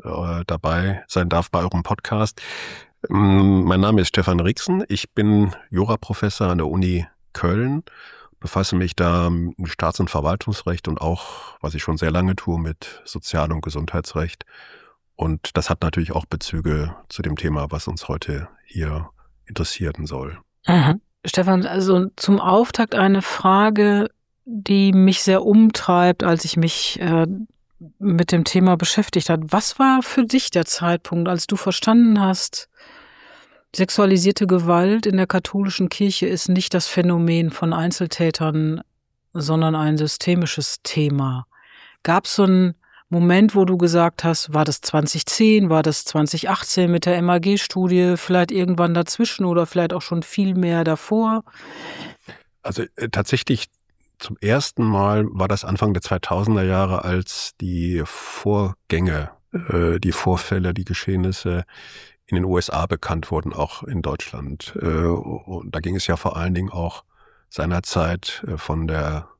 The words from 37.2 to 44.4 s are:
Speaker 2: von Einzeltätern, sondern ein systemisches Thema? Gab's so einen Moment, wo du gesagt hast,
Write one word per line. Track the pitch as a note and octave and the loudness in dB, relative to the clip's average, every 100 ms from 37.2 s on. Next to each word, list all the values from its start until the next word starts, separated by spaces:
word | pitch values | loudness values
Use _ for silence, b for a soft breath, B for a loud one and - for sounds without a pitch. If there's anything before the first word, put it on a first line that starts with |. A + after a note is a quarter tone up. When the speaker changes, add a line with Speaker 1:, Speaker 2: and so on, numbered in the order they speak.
| E3+ E3 E3 | 2 2 0
Speaker 2:
von | - E3 | -2 -2
Einzeltätern, | D#3+ E3+ - E3+ - E3 D#3 D#3+ D#3 D#3 D#3+ - _ _ _ _ | 0 -2 -2 -4 -2 -2 0 -2 0 0 -2 -8 _ _ _ _
sondern | E3+ C#3+ D#3+ D#3+ | -6 0 2 2
ein | D#3 D3+ D3+ | 2 2 0
systemisches | D3+ - - F3 D#3+ - - - | 0 -2 0 0 0 -2 -4 -6
Thema? | - D#3 D3 C#3 C3+ B2+ - B B B B B | -6 -2 0 0 -2 -4 -8 B B B B B
Gab's | - F3 - - | 0 0 0 2
so | |
einen | F#3+ F#3 F3+ - b b b | 4 6 4 0 b b b
Moment, | E3+ F3 F3+ G#3+ G3+ | 2 4 6 6 6
wo | |
du | F#3 F#3 | 4 4
gesagt | E3+ E3+ E3+ - E3+ | 4 4 2 2 -2
hast, | D#3+ | 0